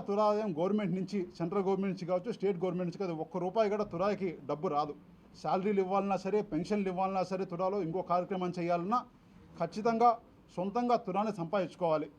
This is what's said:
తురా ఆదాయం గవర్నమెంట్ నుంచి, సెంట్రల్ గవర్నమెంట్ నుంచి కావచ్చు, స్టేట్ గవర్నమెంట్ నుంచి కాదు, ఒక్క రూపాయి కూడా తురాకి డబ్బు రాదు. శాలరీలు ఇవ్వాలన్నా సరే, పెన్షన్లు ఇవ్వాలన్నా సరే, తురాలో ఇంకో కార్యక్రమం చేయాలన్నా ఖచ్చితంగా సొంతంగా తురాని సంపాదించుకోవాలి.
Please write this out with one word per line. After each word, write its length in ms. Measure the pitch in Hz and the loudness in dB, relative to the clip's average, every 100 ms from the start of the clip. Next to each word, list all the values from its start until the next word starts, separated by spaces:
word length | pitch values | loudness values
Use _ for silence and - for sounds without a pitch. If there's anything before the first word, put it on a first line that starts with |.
| 214 | 2
తురా 160 | 202 208 | 2 2
ఆదాయం 200 | 208 214 151 | 2 0 0
గవర్నమెంట్ 360 | 185 214 196 185 | 2 2 0 -2
నుంచి, 200 | 175 208 175 - | -2 -2 -4 -4
సెంట్రల్ 260 | 170 202 185 | -2 0 0
గవర్నమెంట్ 280 | 190 196 | 0 0
నుంచి 140 | 185 165 | -2 -2
కావచ్చు, 220 | 180 226 - | -2 -2 -2
స్టేట్ 220 | 190 180 | 0 0
గవర్నమెంట్ 260 | 185 180 180 | 0 0 -2
నుంచి 100 | 165 | -2
కాదు, 120 | 190 160 | -4 -4
ఒక్క 120 | 160 185 | -4 -4
రూపాయి 240 | 180 214 214 | -2 2 2
కూడా 120 | 208 208 | 2 -2
తురాకి 360 | 170 196 202 190 156 135 | 0 0 0 -4 -4 -6
డబ్బు 160 | 147 185 | -4 0
రాదు. 200 | 147 147 143 - - - - | 0 0 -4 -14 -20 -20 -8
శాలరీలు 400 | 156 185 196 196 | -2 0 2 2
ఇవ్వాలన్నా 340 | 185 196 196 190 | 2 2 2 0
సరే, 160 | 196 208 208 | 0 0 0
పెన్షన్లు 360 | 156 175 208 190 | -2 0 0 0
ఇవ్వాలన్నా 320 | 180 190 190 180 | 0 0 0 -2
సరే, 120 | 190 190 | -2 -4
తురాలో 260 | 170 185 202 165 | -2 0 0 -2
ఇంకో 160 | 175 175 | -2 0
కార్యక్రమం 400 | 175 180 190 180 175 | 0 0 -2 -4 -2
చేయాలన్నా 400 | 170 175 175 247 233 - - - - - | 0 0 2 -2 -2 -18 -20 -20 -14 -6
ఖచ్చితంగా 500 | 170 214 220 226 240 226 - - - - | -4 0 0 6 6 4 -2 -20 -12 -6
సొంతంగా 400 | 190 190 240 233 190 | -2 0 2 2 2
తురాని 260 | 190 214 208 | -2 -2 -2
సంపాదించుకోవాలి. 680 | 165 202 180 - 175 156 143 | -2 -2 -2 -2 0 2 -2